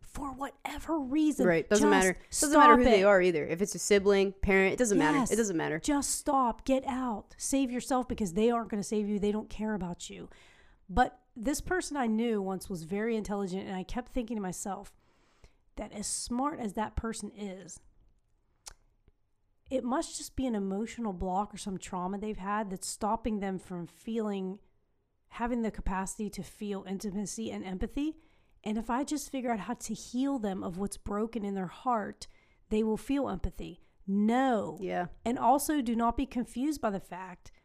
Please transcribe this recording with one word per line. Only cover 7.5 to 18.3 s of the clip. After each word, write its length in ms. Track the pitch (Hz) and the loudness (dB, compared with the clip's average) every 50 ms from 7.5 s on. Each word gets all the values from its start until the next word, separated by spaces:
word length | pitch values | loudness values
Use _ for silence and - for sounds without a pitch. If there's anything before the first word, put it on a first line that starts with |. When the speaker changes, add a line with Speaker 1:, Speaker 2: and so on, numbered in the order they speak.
| - 269 277 240 | 0 2 2 0
Speaker 1:
yourself 380 | 247 247 226 - 277 254 247 - | -2 -4 -4 -2 0 -2 0 -2
because 240 | 233 - 220 180 165 | -4 -2 -2 -2 0
they 180 | 196 220 233 | 2 2 4
aren't 180 | 240 233 226 - | 2 2 -2 -4
gonna 140 | - 208 196 | -4 -4 -4
save 260 | - 226 214 214 202 | -2 -2 -2 0 0
you. 120 | 208 202 | -2 0
They 100 | 185 202 | 0 0
don't 180 | 208 214 220 - | 0 -2 -4 -6
care 260 | - - 214 220 214 | -8 -6 -4 -4 -2
about 360 | 202 185 175 175 - - - | -4 -4 -6 -8 -10 -12 -14
you. 180 | 202 180 170 - - - - - - _ - - - _ _ - | -14 -14 -16 -16 -18 -20 -20 -20 -20 _ -20 -20 -20 _ _ -4
But 320 | 180 202 254 - - - _ _ - | 2 2 2 2 2 -12 _ _ -12
this 240 | 247 208 247 302 - | -6 -2 -2 -2 -2
person 360 | - - 370 370 - - 294 | -2 -2 -2 -2 -2 -2 -2
I 120 | 294 254 226 | -2 0 0
knew 340 | 220 220 233 240 220 208 190 | 0 0 0 0 0 -2 -2
once 260 | 190 190 180 - - | -2 -4 -6 -6 -8
was 140 | 202 165 160 | -8 -8 -8
very 320 | 156 196 202 214 233 233 | -6 -4 -2 -2 -2 -2
intelligent, 540 | 220 196 - 208 202 202 185 175 190 202 202 | -2 -2 -4 -4 -4 -4 -4 -6 -6 -6 -6
and 80 | 196 | -6
I 80 | 185 185 | -8 -6
kept 280 | - - 240 247 - - | -6 -6 -8 -6 -6 -6
thinking 240 | 269 233 220 247 | -6 -4 -4 -6
to 60 | 214 196 | -6 -6
myself 500 | 185 175 - - 214 190 190 202 - _ _ _ _ _ _ _ _ _ _ _ - _ _ _ _ - | -6 -6 -8 -8 -8 -8 -10 -10 -16 _ _ _ _ _ _ _ _ _ _ _ -20 _ _ _ _ -14
that 160 | - 214 214 - | -14 -12 -12 -10
as 160 | 214 196 - | -10 -8 -6
smart 500 | - - - - 240 247 269 294 330 - | -6 -6 -6 -4 -4 -2 -2 -2 -4 -4
as 140 | 247 208 180 | -8 -6 -4
that 240 | - 214 214 - | -4 -6 -4 -4
person 340 | - - 226 220 - 208 208 | -6 -6 -6 -6 -6 -10 -12
is, 480 | - 202 208 202 185 190 180 165 - - - - _ _ _ _ _ _ _ _ | -12 -10 -10 -10 -10 -12 -14 -16 -18 -20 -20 -20 _ _ _ _ _ _ _ _